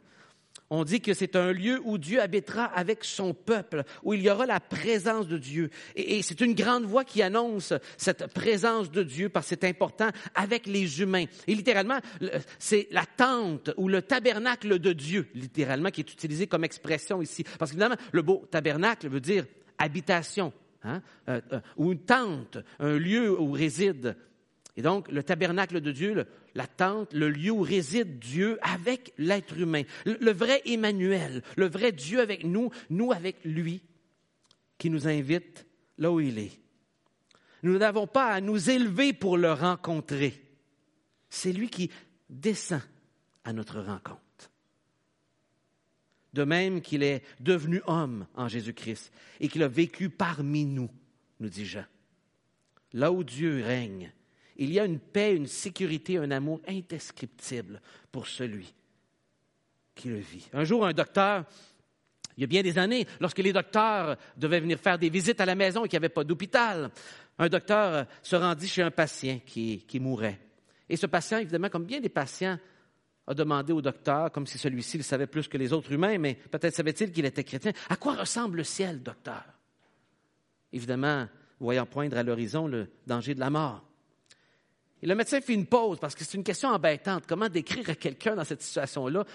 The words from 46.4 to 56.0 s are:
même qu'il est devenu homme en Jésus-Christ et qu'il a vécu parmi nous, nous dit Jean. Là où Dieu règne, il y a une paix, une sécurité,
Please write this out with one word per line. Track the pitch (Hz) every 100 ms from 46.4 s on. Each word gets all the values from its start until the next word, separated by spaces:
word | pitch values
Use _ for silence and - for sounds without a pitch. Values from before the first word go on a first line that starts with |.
même | 143 170 190 180
qu'il | - 147
est | 143 135 - -
devenu | 135 175 151 180 180
homme | 165 139 110 92 -
en | 120
Jésus-Christ | 117 110 117 113 107 - - - -
et | 147
qu'il | 160
a | 143
vécu | 123 170 - 185
parmi | - 175 151 143 151 147
nous, | 135 117 - _ _ _ -
nous | 107
dit | 95 98
Jean. | 98 90 _ _ _ _ _ _ _ _ _ _
Là | 113 151
où | 185
Dieu | 139 127 165 139
règne, | 113 123 113 95 87 - _ _ _ -
il | 139
y | 190
a | 208
une | 156
paix, | - 202 208 175
une | 135
sécurité, | - 202 - 185 156